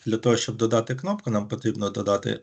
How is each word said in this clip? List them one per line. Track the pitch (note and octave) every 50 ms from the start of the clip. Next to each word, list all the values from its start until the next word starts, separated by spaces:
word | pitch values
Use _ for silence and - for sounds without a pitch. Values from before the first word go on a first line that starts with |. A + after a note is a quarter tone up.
| -
для | A2+ A2 A2+
того, | - B2 A#2 A2
щоб | - - G#2+ G#2+
додати | A2+ A2+ A#2+ A#2 A2 - C3
кнопку, | C3 - F#3 G#3 G#3 - C3
нам | A2 G#2 G2+ G#2
потрібно | - - - A2+ G#2+ - G#2 G2
додати, | - G2 G2+ G2+ G2+ G2+ - G#2+ A2 -